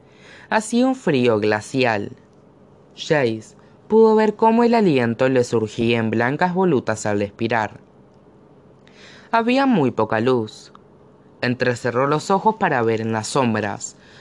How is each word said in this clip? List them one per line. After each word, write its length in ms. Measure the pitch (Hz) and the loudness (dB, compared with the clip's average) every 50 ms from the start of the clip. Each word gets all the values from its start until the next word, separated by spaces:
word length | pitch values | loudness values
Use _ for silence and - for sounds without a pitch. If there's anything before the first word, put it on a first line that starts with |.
| _ - - - - - - - - - | _ -20 -20 -20 -20 -20 -20 -20 -8 -4
Hacía 360 | 208 220 214 - 240 233 254 | -4 -4 -2 0 0 0 2
un 80 | 269 262 | 0 0
frío 440 | 262 - 190 147 127 123 120 110 107 | -2 -2 0 2 2 2 2 2 2
glacial. 760 | 104 107 107 107 - - - 131 127 120 110 104 101 - - - - _ _ - - - - - - - - - - - - | 2 0 0 -2 -4 -4 -2 -2 0 0 0 -2 -4 -8 -14 -18 -20 _ _ -20 -20 -20 -20 -20 -20 -20 -20 -20 -20 -20 -20
Jace 580 | - - - 160 147 131 117 113 110 - - - - - - - - - | -14 -4 -2 0 0 0 0 -2 -6 -10 -16 -20 -20 -20 -20 -20 -20 -6
pudo 300 | - 214 220 226 220 220 | 0 4 4 4 6 4
ver 180 | 220 220 214 208 | 4 2 0 0
cómo 300 | - 226 226 226 233 240 | 2 2 2 4 4 2
el 80 | 233 | 2
aliento 560 | 233 233 208 180 143 127 120 117 117 113 131 131 | 2 2 2 2 2 2 2 0 0 0 0 2
le 160 | 131 127 120 | 2 0 0
surgía 540 | - 120 113 110 107 - - 117 113 120 117 | 0 -2 -2 -2 -4 -4 -2 0 0 0 0
en 100 | 113 110 | 0 0
blancas 460 | 107 113 117 123 143 151 180 180 175 | 0 0 0 -2 0 -2 -2 -2 0
volutas 500 | 185 190 180 147 117 - - 110 - - | 0 0 0 0 0 -2 -2 -4 -4 -4
al 160 | 110 104 101 | -4 -2 -2
expirar. 600 | 104 98 - - 117 113 120 113 107 101 - - - - - - - - - - _ - - - - - - - - - - - - - - - - - - - - - | -4 -6 -6 -6 -4 -2 -2 -2 -2 -4 -8 -16 -20 -20 -20 -20 -20 -20 -20 -20 _ -20 -20 -20 -20 -20 -20 -20 -20 -20 -20 -20 -20 -20 -20 -20 -20 -20 -20 -20 -8 -4
Había 360 | - 226 226 233 247 269 277 | -2 0 0 2 2 2 2
muy 240 | 269 240 175 139 123 | 2 2 2 2 2
poca 300 | 107 - 110 - 113 110 | 0 0 -2 0 0 0
luz. 520 | 113 127 131 120 110 104 - - - - - - - - - _ - - - - - - - - | 2 2 0 0 -2 -6 -10 -16 -20 -20 -20 -20 -20 -20 -20 _ -20 -20 -20 -20 -20 -20 -10 -4
Entrecerró 640 | - 123 123 - 127 127 120 117 - 120 113 123 135 | -4 -4 -2 0 -2 -2 -2 -2 -4 -2 0 0 0
los 240 | 139 151 156 - - | 0 0 -2 0 0
ojos 240 | 196 190 190 220 214 | -2 0 2 0 0
para 260 | - 208 175 147 123 | 0 0 0 0 0
ver 220 | 113 113 113 110 | 0 0 0 -2
en 100 | 110 113 | -2 -4
las 140 | 113 110 110 | -4 -4 -4
sombras. 680 | - - 147 131 117 107 107 104 101 107 110 - - - - - - - - | -2 -2 0 0 0 0 -2 -4 -4 -6 -10 -12 -16 -18 -20 -20 -20 -20 -20